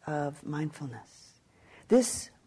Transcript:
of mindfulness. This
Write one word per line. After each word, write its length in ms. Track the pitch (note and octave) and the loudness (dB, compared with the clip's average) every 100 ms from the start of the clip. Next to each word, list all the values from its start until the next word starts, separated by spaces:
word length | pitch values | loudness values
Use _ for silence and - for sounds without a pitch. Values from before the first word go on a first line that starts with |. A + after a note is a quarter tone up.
| - | -4
of 380 | D3 C#3+ D3 | -2 -2 -6
mindfulness. 960 | - D3+ D3+ - C#3 A#2 - - - - _ - - - - | -8 -4 -4 -6 -10 -10 -16 -20 -20 -20 _ -20 -20 -16 4
This 400 | A#3+ A#3+ - - - | 6 6 -4 -8 -16